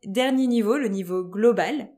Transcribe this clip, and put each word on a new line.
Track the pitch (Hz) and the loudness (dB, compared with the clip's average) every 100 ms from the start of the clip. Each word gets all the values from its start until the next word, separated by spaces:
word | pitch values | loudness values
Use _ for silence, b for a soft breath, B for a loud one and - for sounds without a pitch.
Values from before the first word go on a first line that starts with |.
dernier | 196 208 262 262 254 | -6 -2 0 2 2
niveau, | 233 208 285 | 2 2 0
le | 226 | 0
niveau | 196 175 185 | -4 -4 -6
global, | 180 202 233 190 170 294 202 | -6 2 2 4 0 -4 -8